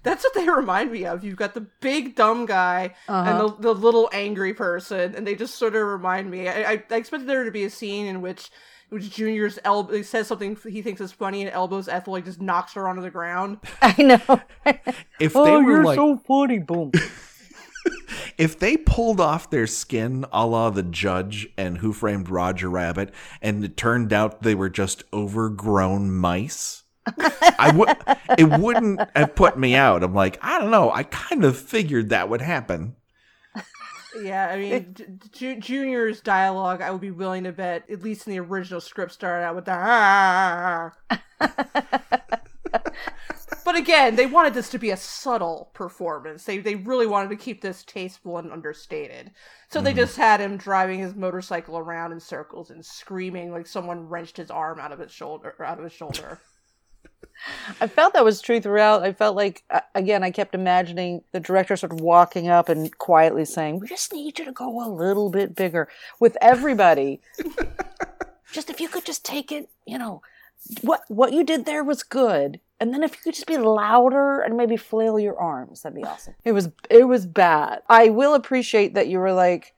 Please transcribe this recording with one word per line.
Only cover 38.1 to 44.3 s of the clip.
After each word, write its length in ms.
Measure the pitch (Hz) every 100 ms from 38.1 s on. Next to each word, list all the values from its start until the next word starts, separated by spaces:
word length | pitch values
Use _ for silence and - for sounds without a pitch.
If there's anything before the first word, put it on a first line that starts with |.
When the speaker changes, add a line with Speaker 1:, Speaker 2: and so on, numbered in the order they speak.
| 214 -
Speaker 1:
in 60 |
the 80 | 190
original 400 | 175 190 180 180
script, 320 | - - 175
started 320 | - 190 175
out 100 | 175
with 100 | 175 180
the, 60 |
"Ah." 1160 | 180 202 233 202 196 190 185 185 175 180 170 165 _ -
<laughs> 1000 | 180 _ _ 302 - 262 294 277 254 - - - 226 - - - - - - - - - - - -
But 140 | 359 339
again, 400 | 285 320 254 220
they 100 |
wanted 280 | 262